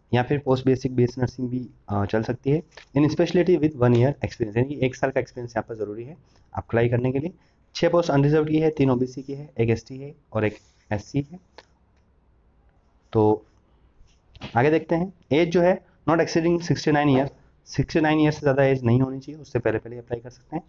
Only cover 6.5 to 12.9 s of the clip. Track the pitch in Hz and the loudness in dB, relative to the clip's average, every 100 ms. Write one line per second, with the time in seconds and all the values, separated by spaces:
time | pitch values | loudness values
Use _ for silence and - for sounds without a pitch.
6.5 | - - 113 120 120 123 135 165 - _ | -12 -4 0 2 2 0 0 -4 -10 _
7.5 | _ _ - 170 170 165 139 143 156 156 | _ _ -2 2 2 2 2 4 2 2
8.5 | 156 156 151 135 123 127 143 135 139 147 | 2 0 2 0 2 -2 -6 -12 -12 -12
9.5 | - 117 113 - 131 143 - _ 110 107 | -4 0 0 -4 -16 -16 -20 _ -4 -4
10.5 | 104 _ _ - 104 - 139 143 180 _ | -6 _ _ -8 -8 -4 -6 -6 -12 _
11.5 | - _ _ _ _ _ _ _ _ _ | -20 _ _ _ _ _ _ _ _ _
12.5 | _ _ _ _ | _ _ _ _